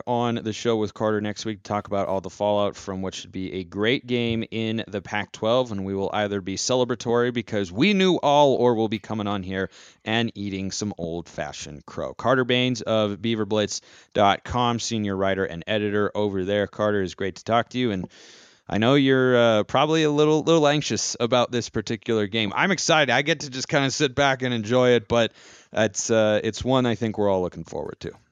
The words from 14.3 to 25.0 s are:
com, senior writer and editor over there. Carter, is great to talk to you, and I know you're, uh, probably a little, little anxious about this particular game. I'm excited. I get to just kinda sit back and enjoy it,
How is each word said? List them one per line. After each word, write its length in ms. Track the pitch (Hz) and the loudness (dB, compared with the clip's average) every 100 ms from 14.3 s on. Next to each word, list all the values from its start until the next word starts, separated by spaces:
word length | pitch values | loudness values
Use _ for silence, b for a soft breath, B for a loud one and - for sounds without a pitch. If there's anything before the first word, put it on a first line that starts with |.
| 95 | 2
com, 340 | - 120 120 117 | 0 0 0 0
senior 380 | - 113 101 95 | -2 -2 -2 0
writer 280 | 95 95 | 0 0
and 200 | 95 85 - | -2 -4 -4
editor 460 | 107 104 104 104 | -2 0 0 0
over 300 | 104 104 98 | 0 -2 -2
there. 240 | 92 101 98 | 0 0 0
Carter, 340 | - 107 104 | 0 0 2
is 140 | 92 - | 0 -4
great 180 | 98 - | -6 -6
to 80 | |
talk 260 | - 117 113 | 0 0 0
to 80 | 123 | -2
you, 120 | 123 | -2
and 180 | 98 90 B B B B B B | -2 -6 B B B B B B
I 100 | 98 | 0
know 160 | 113 | 4
you're, 420 | 143 135 131 127 123 | 4 4 4 4 6
uh, 280 | 117 107 | 6 4
probably 380 | 101 131 151 160 | 2 2 2 2
a 80 | 151 | 2
little, 320 | 147 151 156 | 4 4 4
little 240 | 143 165 147 | 4 4 4
anxious 500 | 151 - 110 - - | 2 0 -4 -4 -4
about 320 | 120 123 117 | 0 2 2
this 160 | 123 - | -2 -4
particular 580 | 117 - 117 - 113 104 | -6 -6 -6 -2 0 0
game. 260 | 110 104 - | -2 -2 0
I'm 160 | 175 | 0
excited. 400 | - - 160 135 | 0 2 2 4
I 100 | 120 | 2
get 180 | 147 160 | 0 -2
to 100 | 147 | -6
just 180 | 127 - | -10 -2
kinda 240 | 151 139 | 0 0
sit 240 | - 147 120 | 0 -2 2
back 260 | 139 127 | 0 2
and 100 | 127 | -2
enjoy 380 | 120 107 123 123 | -2 0 4 6
it, 160 | 120 | 4